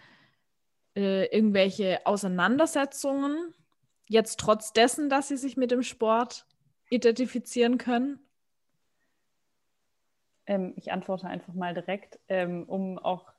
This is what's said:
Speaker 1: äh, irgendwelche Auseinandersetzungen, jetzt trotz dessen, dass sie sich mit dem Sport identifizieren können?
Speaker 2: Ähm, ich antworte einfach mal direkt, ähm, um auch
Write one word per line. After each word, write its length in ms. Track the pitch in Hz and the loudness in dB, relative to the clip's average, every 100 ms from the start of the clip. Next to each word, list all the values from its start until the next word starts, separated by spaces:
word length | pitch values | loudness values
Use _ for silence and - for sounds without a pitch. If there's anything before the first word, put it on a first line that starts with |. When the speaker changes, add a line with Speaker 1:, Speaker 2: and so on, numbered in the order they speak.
| - _ _ _ _ _ _ _ _ 202 | -20 _ _ _ _ _ _ _ _ -2
Speaker 1:
äh, 300 | 196 190 185 208 | 0 2 2 4
irgendwelche 720 | 220 196 190 190 190 170 - | 4 4 4 2 0 0 0
Auseinandersetzungen, 1500 | 202 202 180 180 269 320 294 277 - 277 277 277 302 339 - _ _ _ _ - | 0 0 2 2 4 2 2 -2 -4 -4 -2 -2 -4 -8 -14 _ _ _ _ 0
jetzt 320 | 220 220 - | 2 2 0
trotz 340 | - 214 - | 0 0 2
dessen, 360 | 220 240 - 294 | 4 4 2 0
dass 200 | 277 285 | 0 -2
sie 80 | 277 | -4
sich 200 | 269 240 | -4 -2
mit 140 | 240 | 0
dem 120 | 247 | 0
Sport 600 | 240 - 220 226 240 - - _ _ _ - | -2 -2 2 2 0 -8 -18 _ _ _ -2
identifizieren 880 | 240 240 226 247 240 - 240 233 247 | 2 4 4 0 -4 -4 0 2 2
können? 420 | 247 240 269 277 _ _ _ _ _ _ _ _ _ _ _ _ _ _ _ _ _ _ _ _ _ _ - | 0 0 -2 -6 _ _ _ _ _ _ _ _ _ _ _ _ _ _ _ _ _ _ _ _ _ _ -4
Speaker 2:
Ähm, 260 | 196 185 - | -2 -2 -8
ich 160 | - | -8
antworte 360 | 185 170 190 180 | -8 -6 -8 -8
einfach 260 | 180 - | -12 -10
mal 200 | 180 180 | -8 -6
direkt, 460 | 175 170 202 - - - | -6 -6 -8 -10 -16 -4
ähm, 360 | 190 175 175 165 | -2 -2 -4 -6
um 300 | 196 190 185 | -6 -4 -4
auch 320 | - 180 - | -4 -4 -8